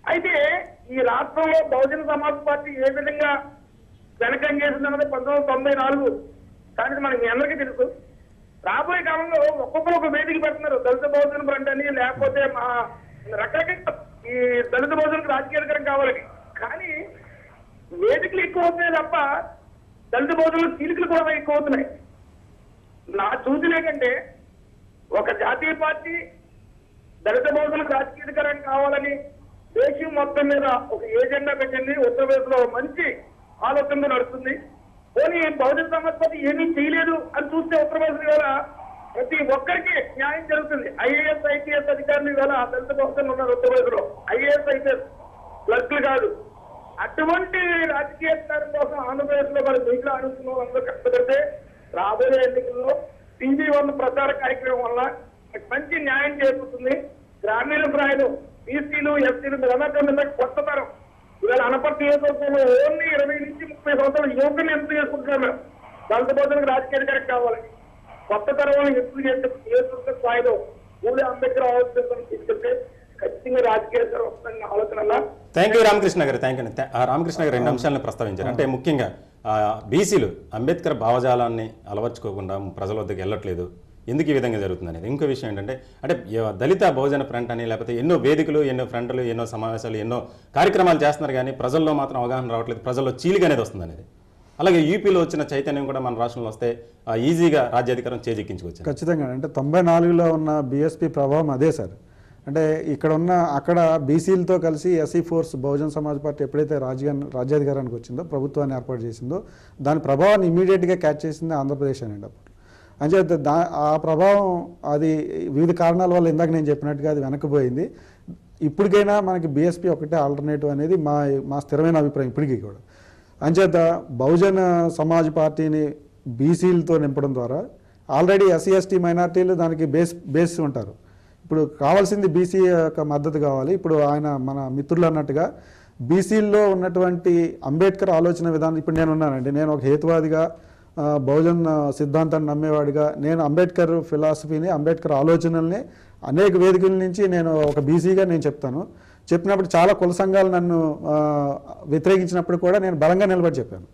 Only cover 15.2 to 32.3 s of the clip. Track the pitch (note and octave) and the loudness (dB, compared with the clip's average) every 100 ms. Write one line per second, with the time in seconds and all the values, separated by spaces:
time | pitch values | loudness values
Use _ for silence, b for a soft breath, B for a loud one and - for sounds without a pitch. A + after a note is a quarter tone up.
15.2 | D4 C4 C4+ D4 D4 D4 C#4+ C#4 C4 - | -2 -2 -2 -4 -2 -4 0 0 0 -2
16.2 | - - - - A3+ D#4+ F4+ D#4 F#4+ - | -10 -20 -18 -12 -10 -10 -10 -10 -12 -18
17.2 | B B B B - - - F4 G#4 C#5 | B B B B -20 -20 -16 -2 0 2
18.2 | - F#4 F#4 F4+ E4+ E4+ E4+ D#4+ D#4 E4 | -2 -4 -4 0 0 0 -2 -2 -2 -2
19.2 | C#4 D4 - - - - - - - B3 | 0 -4 -8 -18 -20 -20 -20 -20 -4 -2
20.2 | D4 D#4+ D#4+ E4 E4+ - D#4 F4 E4+ E4 | 0 2 2 2 -2 -2 -6 -2 0 0
21.2 | D#4 D4+ D4 D4 D4 C4+ C4+ - - - | 0 -4 0 0 0 -2 -4 -10 -20 -20
22.2 | - - - - - - _ - - G3 | -20 -20 -20 -20 -20 -20 _ -20 -8 -4
23.2 | G3+ - B3+ D4+ E4+ E4 D#4+ C#4+ B3 C4 | -2 -2 -2 0 2 0 -2 -2 -2 -2
24.2 | - - - _ _ - - _ - G#3 | -8 -20 -20 _ _ -20 -20 _ -4 -2
25.2 | A3+ - - - D#4 D#4 D#4 D#4 E4 E4+ | -2 -2 -2 -2 -4 -2 -2 -4 -8 -10
26.2 | - - _ - - - _ _ - - | -12 -20 _ -20 -20 -20 _ _ -20 -6
27.2 | G#3 B3 D4 D4 D4 D4+ D4 C4+ C4+ - | 0 0 2 0 0 -2 -2 -2 -2 -10
28.2 | D4 D4 C#4+ D4 C4+ C4+ C#4 C#4 C#4+ C#4+ | -6 -2 -2 -4 -2 0 2 0 -2 -8
29.2 | - - - - - A4+ C5 C#4+ D#4+ C#4+ | -10 -20 -20 -20 -6 0 0 0 -4 -2
30.2 | C#4+ D4 C#4+ C#4 C#4 B3 - A3 A3+ A3+ | 0 0 2 2 2 -2 -4 -8 -2 0
31.2 | C4 C#4+ C#4+ C#4 C4 C4 C4 C#4+ A#3+ A#3+ | 0 0 -4 -4 -4 -4 -4 0 0 2
32.2 | C4+ | 2